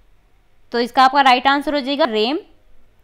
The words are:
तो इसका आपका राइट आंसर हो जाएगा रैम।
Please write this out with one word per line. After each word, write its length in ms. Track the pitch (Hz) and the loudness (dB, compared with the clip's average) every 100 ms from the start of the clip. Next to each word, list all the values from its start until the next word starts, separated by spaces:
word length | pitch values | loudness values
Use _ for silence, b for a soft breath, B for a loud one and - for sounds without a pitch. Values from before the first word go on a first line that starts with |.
| _ _ _ _ _ _ - | _ _ _ _ _ _ -10
तो 80 | 240 | -6
इसका 240 | 247 269 | -4 2
आपका 180 | 262 277 | 2 4
राइट 260 | 262 247 269 | 2 2 2
आंसर 260 | 285 285 | 0 -2
हो 60 | 294 | -6
जाएगा 260 | 254 285 226 | -4 -2 -2
रैम। 320 | 214 220 330 - _ _ - - _ | -2 -2 -4 -10 _ _ -20 -20 _